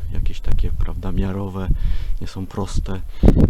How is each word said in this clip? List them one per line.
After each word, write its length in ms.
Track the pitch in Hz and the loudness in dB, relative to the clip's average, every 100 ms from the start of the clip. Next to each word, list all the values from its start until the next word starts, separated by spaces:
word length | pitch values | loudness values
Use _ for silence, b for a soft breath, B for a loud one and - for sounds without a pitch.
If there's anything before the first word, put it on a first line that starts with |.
| - | -4
jakieś 280 | 85 - - | -2 -2 0
takie, 300 | - - - | 2 4 2
prawda, 420 | - - 87 95 | 0 -2 -2 -4
miarowe, 560 | 90 98 95 98 95 92 - B B B B | -2 -2 -4 -6 -4 -2 0 B B B B
nie 60 | 90 | -4
są 200 | 95 95 | -8 -10
proste. 540 | - 95 - - 85 - B B - - | -6 -4 -2 -2 -4 -8 B B 6 6